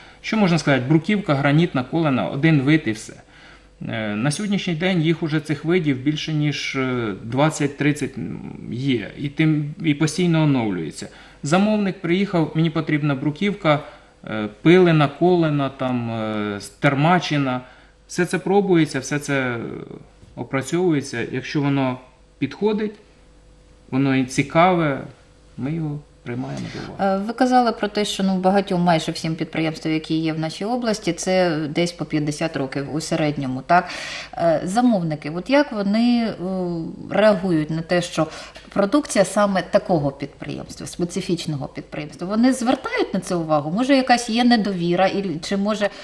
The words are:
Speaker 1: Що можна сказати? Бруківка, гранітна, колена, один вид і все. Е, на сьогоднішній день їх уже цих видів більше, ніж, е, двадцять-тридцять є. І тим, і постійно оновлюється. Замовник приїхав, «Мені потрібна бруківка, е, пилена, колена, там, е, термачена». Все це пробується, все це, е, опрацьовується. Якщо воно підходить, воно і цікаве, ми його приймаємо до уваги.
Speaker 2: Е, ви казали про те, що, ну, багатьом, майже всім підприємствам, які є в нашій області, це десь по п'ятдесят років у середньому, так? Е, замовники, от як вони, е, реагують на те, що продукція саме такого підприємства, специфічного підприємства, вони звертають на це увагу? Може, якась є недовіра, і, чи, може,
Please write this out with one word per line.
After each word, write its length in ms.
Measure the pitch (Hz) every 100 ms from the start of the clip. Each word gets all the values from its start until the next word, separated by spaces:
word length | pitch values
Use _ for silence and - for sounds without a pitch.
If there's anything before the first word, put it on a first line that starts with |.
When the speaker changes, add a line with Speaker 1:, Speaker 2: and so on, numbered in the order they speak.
| - -
Speaker 1:
Що 160 | - 220
можна 200 | 190 170
сказати? 260 | - 135 123
Бруківка, 460 | 160 160 208 196 139
гранітна, 480 | 143 151 170 135
колена, 440 | 123 165 156 123 90
один 340 | 139 160 151
вид 220 | 131 156 113
і 60 |
все. 220 | 107 - - - - - - - - -
Е, 260 | 113 107 104
на 160 | 135
сьогоднішній 440 | 147 208 196 - 156
день 260 | 185 185
їх 220 | 156 165
уже 160 | 160 151
цих 260 | 151 147 160
видів 320 | 180 151 127
більше, 360 | 135 151 -
ніж, 420 | 156 147 131 - 135
е, 380 | 131 123 113 98
двадцять-тридцять 920 | 113 131 156 156 143 - 147 147 123 - - - - - -
є. 400 | 117 139 123 95 -
І 120 | 143
тим, 440 | 143 156 151 147 -
і 100 | 156
постійно 500 | 143 156 - 175 160
оновлюється. 640 | 151 135 110 90 78 - - - - -
Замовник 580 | 143 180 208 214 196 185
приїхав, 500 | 165 180 202 175 151 160
«Мені 140 | 165
потрібна 460 | 160 147 151 147 135
бруківка, 640 | 147 143 202 185 - - - - - _ -
е, 180 | 107 104 -
пилена, 460 | 165 180 175 160 143
колена, 640 | - 175 175 160 147 135
там, 420 | - 131 123 117
е, 480 | 113 107 107 104 101 - -
термачена». 800 | 147 139 156 180 - 147 135 127 - - - _ -
Все 180 | - 175
це 140 | -
пробується, 600 | 170 196 196 170 151 135
все 200 | - 147
це, 320 | 143 139 127 117
е, 40 | - - - - - - - -
опрацьовується. 920 | 123 135 - 170 185 147 110 117 -
Якщо 300 | 127 - 151
воно 360 | 143 139 131 123 - _ _ -
підходить, 560 | 135 - 208 208 214 - - _ - - - - _ - -
воно 240 | 131 139 135
і 100 | 127
цікаве, 760 | - 139 165 180 175 156 135 - - _ _ _ -
ми 140 | 131
його 280 | 165 156 147 - _
приймаємо 420 | - 120 135 135 117
до 200 | - -
уваги. 220 | - 196 196
Speaker 2:
Е, 20 | 208
ви 60 |
казали 380 | 233 254 254 240
про 160 | 220 202
те, 180 | - 208
що, 180 | -
ну, 140 | 190 185
багатьом, 420 | 185 196 196 180
майже 300 | 175 165 160
всім 240 | 165 165 160
підприємствам, 580 | 160 160 160 156 160
які 240 | 156 156 160
є 160 | 160
в 60 | 160
нашій 260 | 160 - 202
області, 480 | 254 233 208 -
це 440 | 165 - 185 180 156 151
десь 240 | 156 170
по 140 | - 151
п'ятдесят 520 | 156 147 147 160 143
років 380 | 135 143 139 147
у 60 |
середньому, 600 | - 160 151 147 135 127
так? 280 | - 175 180 - - - - -
Е, 240 | 170 156
замовники, 640 | 180 214 247 202 165 147 147
от 200 | 170 -
як 220 | 277 285
вони, 520 | 214 196 214 240 240 226
е, 60 | - 180 190 175 170 160 - -
реагують 600 | - 214 196 185 160 151
на 120 | 160
те, 200 | 165 180
що 260 | 170 - 156 - - - -
продукція 560 | - 202 302 - 220 185
саме 360 | 214 208 190
такого 500 | 175 202 - 170 143
підприємства, 760 | - 139 - 143 139 - - -
специфічного 800 | - 175 196 185 170 - 143 143
підприємства, 600 | - - - 147 - 180
вони 260 | 220 254
звертають 600 | 254 233 285 453 494 -
на 60 | 190
це 160 | - 180
увагу? 360 | 160 151 147
Може, 240 | 190 262 269
якась 340 | 254 240 240
є 140 | 220
недовіра, 640 | 247 233 202 185 170 180 190
і, 320 | 196 190 151
чи, 160 | - 196
може, 320 | 202 208 202 -